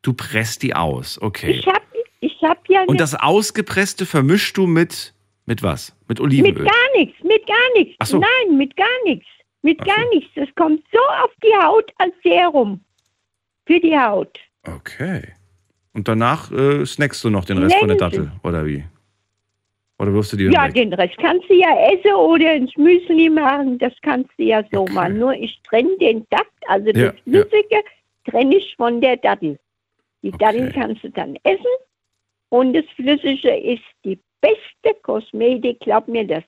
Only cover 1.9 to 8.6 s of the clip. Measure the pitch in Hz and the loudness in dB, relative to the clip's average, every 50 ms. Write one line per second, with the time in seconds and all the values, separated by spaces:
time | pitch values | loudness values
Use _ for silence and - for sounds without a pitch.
1.9 | - 466 480 _ _ _ - 311 - - - 311 349 _ _ - 370 392 370 359 | -12 -12 -12 _ _ _ -8 -8 -6 -2 -2 -2 -2 _ _ 0 0 0 2 0
2.9 | - - 165 147 139 - - 143 175 208 214 - - 220 208 - - 185 202 190 | 0 0 0 -2 -2 -2 0 2 2 2 0 0 -6 -6 -6 -4 -2 -2 -2 -2
3.9 | - - 190 - - 151 131 135 175 208 - - - 196 190 175 165 160 170 170 | -4 -8 -8 -2 0 0 2 2 2 2 0 -2 -2 0 0 2 2 2 2 0
4.9 | - - - - _ _ _ _ _ _ _ - 117 - - 90 71 65 - - | -4 -14 -16 -16 _ _ _ _ _ _ _ -8 -6 -4 -2 -4 -4 -6 -10 -18
5.9 | _ _ _ - 120 - - 147 135 135 359 403 - - - - 415 466 494 539 | _ _ _ -10 -6 -2 0 2 4 4 4 4 2 2 0 0 2 2 2 2
6.9 | 539 415 285 - - _ - 349 440 415 440 - 415 453 494 508 494 427 330 - | 2 0 0 0 -4 _ 0 0 0 0 0 0 0 0 2 2 2 2 0 0
7.9 | - _ - - 269 302 359 440 494 523 480 381 302 269 | -4 _ -4 -2 0 0 2 2 2 2 2 2 2 2